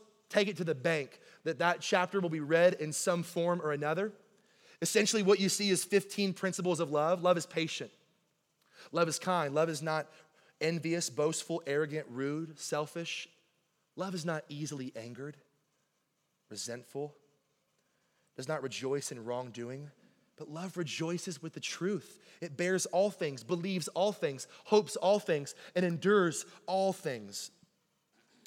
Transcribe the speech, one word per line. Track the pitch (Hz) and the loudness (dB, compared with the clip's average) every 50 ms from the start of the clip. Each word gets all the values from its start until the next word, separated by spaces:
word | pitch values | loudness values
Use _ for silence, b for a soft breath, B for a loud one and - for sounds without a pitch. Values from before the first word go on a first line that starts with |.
| - _ _ _ _ - | -20 _ _ _ _ 0
take | - 208 202 | 2 2 2
it | 202 190 | 2 0
to | 160 180 | -2 -2
the | 165 151 | -2 -2
bank | 131 123 170 165 151 135 120 - - B B B B B | 0 0 0 0 0 -2 -6 -10 -20 B B B B B
that | 156 160 | -4 -2
that | 123 170 175 175 170 | 2 2 2 2 0
chapter | - - 208 185 180 175 - 202 | 0 2 2 2 4 2 0 0
will | 180 170 | 0 0
be | 160 160 | -2 -2
read | 147 139 165 165 175 185 180 | 0 4 6 8 8 8 6
in | - 156 151 147 | 4 -2 -4 -4
some | - - 196 175 175 170 | -2 0 2 2 0 0
form | - - 175 170 175 175 170 | -4 -2 0 0 0 0 0
or | - 151 147 | 0 -2 -2
another. | 143 147 151 160 170 202 214 208 - _ _ _ b b b b b b b b b | 0 0 0 0 0 -2 -4 -6 -10 _ _ _ b b b b b b b b b
Essentially, | 170 - - 214 214 - - 220 | -2 2 4 4 4 4 2 4
what | 196 185 208 190 | 6 6 6 6
you | 196 185 | 6 2
see | - - 208 202 | 2 2 2 2
is | 185 165 - | 2 2 2
fifteen | - 202 196 196 196 - - 202 196 180 | 2 2 2 2 0 -2 -2 -2 -2 -2
principles | - - 190 175 - 175 180 175 147 | -2 -2 -4 -2 0 0 0 2 2
of | 170 139 | 0 0
love. | 147 147 151 160 185 180 165 | 2 2 4 4 2 4 4
Love | 180 180 | 4 4
is | 170 156 | 4 2
patient. | - - 165 160 160 - - 139 104 - _ _ _ _ _ _ _ _ _ _ _ _ _ _ B B B B B B | -4 -2 -2 -2 -2 -4 -6 -10 -10 -14 _ _ _ _ _ _ _ _ _ _ _ _ _ _ B B B B B B
Love | 165 170 165 | 2 2 2
is | 147 - | 0 -2
kind. | - 185 180 175 156 139 135 | 0 0 2 2 2 2 2
Love | 156 - | 2 2
is | - 160 139 | 2 0 -2
not | 156 156 156 156 147 - b b b b b b b b b b | -2 -2 -2 -2 -2 -6 b b b b b b b b b b
envious, | 151 160 170 165 156 165 165 170 170 - | 0 0 0 0 0 0 0 0 -2 -2
boastful, | 123 131 147 160 156 - - - 165 160 - | 0 2 2 2 0 -2 -4 -4 -4 -4 -2
arrogant, | 139 139 147 156 151 151 156 143 - | -2 0 0 0 0 -2 -6 -6 -6
rude, | 120 127 135 143 147 156 165 156 156 | -6 -4 -2 -2 -2 -4 -6 -8 -10
selfish. | - - - 156 147 151 147 - 170 170 - - - - - _ _ _ _ _ _ _ _ _ _ _ _ - | -12 -8 -4 -2 -2 -2 -4 -6 -8 -8 -6 -8 -8 -10 -12 _ _ _ _ _ _ _ _ _ _ _ _ -10
Love | 151 185 196 185 | -8 -6 -4 -4
is | 180 151 | -4 -2
not | 170 160 156 - | -2 -2 -4 -4
easily | - 147 143 156 143 151 139 131 131 - | -8 -8 -8 -6 -6 -6 -6 -8 -8 -8
angered, | 113 113 120 123 123 139 147 147 - _ _ _ _ _ _ _ _ _ _ _ _ _ _ _ _ _ _ _ _ _ - | -10 -10 -10 -10 -12 -12 -12 -14 -16 _ _ _ _ _ _ _ _ _ _ _ _ _ _ _ _ _ _ _ _ _ -16
resentful, | 107 101 - 120 117 123 - - - 139 147 147 147 _ _ _ _ _ _ _ _ _ _ _ _ _ _ _ _ _ _ _ _ _ _ _ _ | -12 -10 -8 -8 -8 -10 -12 -10 -10 -8 -8 -8 -10 _ _ _ _ _ _ _ _ _ _ _ _ _ _ _ _ _ _ _ _ _ _ _ _
does | - 131 | -10 -6
not | 127 156 147 131 | -6 -4 -4 -4
rejoice | 135 113 - 127 131 139 143 135 - | -6 -6 -6 -4 -2 -2 -2 -4 -6
in | 135 120 110 | -10 -10 -8
wrongdoing, | 117 120 123 127 127 107 120 117 120 131 139 147 147 - b b b b b b b b | -6 -6 -6 -6 -8 -10 -10 -10 -10 -10 -12 -14 -16 -18 b b b b b b b b
but | - 151 151 | -18 -16 -12
love | 147 165 180 190 - | -10 -10 -10 -8 -6
rejoices | 180 170 139 - - 165 160 175 170 - 190 165 139 | -6 -6 -4 -4 -4 -4 -4 -4 -4 -6 -8 -10 -10
with | - 160 - | -10 -12 -10
the | 147 | -8
truth. | - - - - 170 190 208 156 - - - - B B B B | -8 -8 -6 -4 -2 -2 -2 -4 -6 -10 -20 -20 B B B B
It | 170 170 143 | -12 -8 -4
bears | 120 175 180 190 180 175 | -2 0 2 2 2 0
all | - - 175 202 208 | 2 2 2 2 2
things, | 190 - 175 147 139 120 113 | 2 -2 -4 -4 -4 -4 -4
believes | 113 180 175 165 196 190 180 151 - | -4 -2 -2 -2 -2 -2 -2 -2 -2
all | - 165 190 214 196 | 0 0 2 2 0
things, | - - 147 139 127 - B B B B | 0 -2 -4 -4 -4 -12 B B B B
hopes | - 214 214 180 - - | 4 6 6 6 4 0
all | - - 185 208 208 | 2 4 4 4 4
things, | - - 165 147 139 - - B B B B | 4 2 0 0 0 -6 -12 B B B B
and | 180 185 | 0 2
endures | 175 170 147 175 190 208 202 180 165 147 - - B B B B | 2 2 2 4 6 6 6 6 4 2 -2 -6 B B B B
all | - 185 190 190 190 185 | -2 0 2 2 2 0
things. | - - 156 127 113 104 98 98 - - - _ _ _ _ _ _ _ _ _ _ _ _ _ b b b b b b | 0 -2 -4 -4 -6 -8 -10 -10 -10 -12 -12 _ _ _ _ _ _ _ _ _ _ _ _ _ b b b b b b